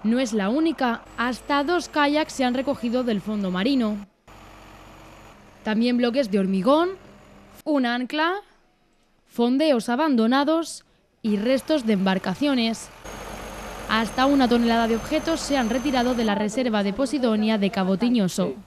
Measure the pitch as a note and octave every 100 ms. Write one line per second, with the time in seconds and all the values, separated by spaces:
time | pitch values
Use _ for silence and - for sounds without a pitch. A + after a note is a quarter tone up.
0 | G#3+ A#3+ C4 G#3+ F#3+ B3+ D#4+ C#4 B3+ A3+
1 | - - A#3+ A#3+ - C#4+ C#4+ F4 - D#4
2 | C#4+ D4 D#4 - B3+ B3 C4+ C4 A#3+ A#3+
3 | B3 G#3+ F#3 G#3+ G3 F3+ G3+ C#4 A3+ G#3
4 | G3+ _ - - - - - - - -
5 | - - - - - - - G#3+ A#3+ B3
6 | A#3+ A#3+ B3+ G3+ F#3+ F#3+ F#3 D4 F4 F#4+
7 | - - - - - - - D4 B3 A#3+
8 | B3+ D4 E4 F#4+ G#4 _ _ _ _ _
9 | _ _ _ - A#3+ C4 D#4 B3+ A3 A#3+
10 | D#4 B3+ A3 C4 C#4+ D#4+ E4 - _ _
11 | _ _ A3 G#3 A3+ C4 - D#4 A3+ G#3
12 | F#3+ F#3+ - F3+ D4 C4 A3+ A3 - -
13 | - - - - - - - - - A3
14 | A3+ - C4 C#4+ B3 A#3+ A#3 A3+ A3+ A3+
15 | - D#4 D#4 D#4+ - C#4 A3+ A#3+ C4 B3+
16 | A#3+ B3 A#3 G3+ G#3 G#3+ B3+ G#3+ G3+ G3
17 | C4+ D4 A#3+ A3 G#3+ A3 G3 F#3+ F#3 F#3+
18 | A#3+ B3 F#3+ - F3+ B2+